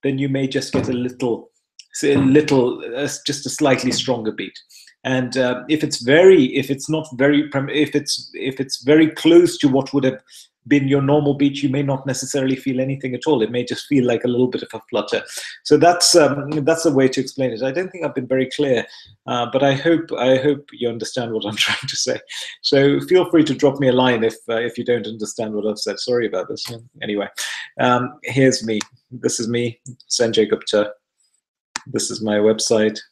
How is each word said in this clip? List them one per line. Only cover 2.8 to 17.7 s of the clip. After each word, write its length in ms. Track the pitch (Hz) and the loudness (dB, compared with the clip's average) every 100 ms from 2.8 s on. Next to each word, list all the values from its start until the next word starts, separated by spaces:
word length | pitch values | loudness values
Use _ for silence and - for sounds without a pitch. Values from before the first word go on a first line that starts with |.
| 78 117 | -8 -6
uh, 140 | 143 - - | -6 -6 -8
just 200 | 139 - | -8 -8
a 40 | |
slightly 420 | - 147 127 131 | -2 0 2 0
stronger 400 | 113 - 120 107 | -4 -4 -4 -4
beat. 260 | - 95 - _ - - _ | -8 -12 -14 _ -20 -20 _
And, 340 | 131 127 127 127 | -4 -2 -2 0
uh, 260 | 123 127 - | -2 -2 -2
if 140 | 151 | -2
it's 180 | 151 - | -2 -4
very, 440 | 120 147 185 185 127 139 | 4 8 10 8 6 0
if 160 | 135 | -4
it's 180 | 135 - | -6 -4
not 180 | 156 151 120 | -4 -4 0
very 340 | 139 147 151 | 2 2 0
prem-, 200 | 139 135 | -4 -4
if 260 | 139 147 147 | -2 0 -2
it's, 360 | 143 - - | -4 -8 -10
if 260 | - 120 - | -8 -8 -6
it's 240 | 139 - | -8 -6
very 260 | 120 156 156 | 2 4 4
close 480 | - 156 170 175 - | 2 6 6 6 2
to 80 | 143 | 2
what 260 | 131 135 | 2 0
would 100 | 143 | 0
have 180 | 131 127 _ - - _ 113 | 0 -4 _ -20 -20 _ 0
been 200 | 143 135 | 2 4
your 140 | 139 | 2
normal 320 | 135 151 143 139 | 4 2 2 2
beat, 260 | 143 139 | 0 0
you 80 | 143 | -2
may 140 | 135 | -2
not 220 | 139 135 139 | -2 -4 -4
necessarily 500 | 127 131 143 131 131 | -8 -4 -2 -2 -2
feel 240 | - 127 | -2 -4
anything 340 | 131 135 131 | -4 -4 -6
at 120 | 123 - | -6 0
all. 140 | 139 | 0
It 100 | 107 | 0
may 120 | 123 | -2
just 220 | 123 117 - | -6 -8 -2
feel 200 | 143 123 | 0 2
like 180 | 117 | 0
a 40 | 123 | -2
little 200 | 120 127 | 0 0
bit 160 | - | -2
of 60 | - | -8
a 80 | 107 _ | -14 _
flutter. 340 | 110 104 113 - - - - | -6 -2 -6 -6 -14 -14 -14
So 140 | - 151 | 2 4
that's, 380 | 165 175 - 175 | 6 4 4 6
um, 340 | 143 143 139 151 | 4 2 -4 -2
that's 220 | 139 165 170 | 0 0 2
a 60 | |
way 160 | 135 131 | 2 2
to 140 | 131 | 0
explain 300 | 131 - 131 | -6 -4 -4
it. 100 | 113 | -2
I 100 | 131 | -4